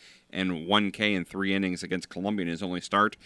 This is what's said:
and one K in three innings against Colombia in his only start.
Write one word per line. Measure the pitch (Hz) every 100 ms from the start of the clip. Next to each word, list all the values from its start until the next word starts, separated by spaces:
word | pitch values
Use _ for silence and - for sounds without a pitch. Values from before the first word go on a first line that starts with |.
| - - _
and | - 92 85 82
one | 104 101
K | 92 107
in | 98
three | 87 95 98
innings | 98 95 90
against | 87 92 -
Colombia | - 98 104 87
in |
his | 82
only | 95 90
start. | - 101 107 -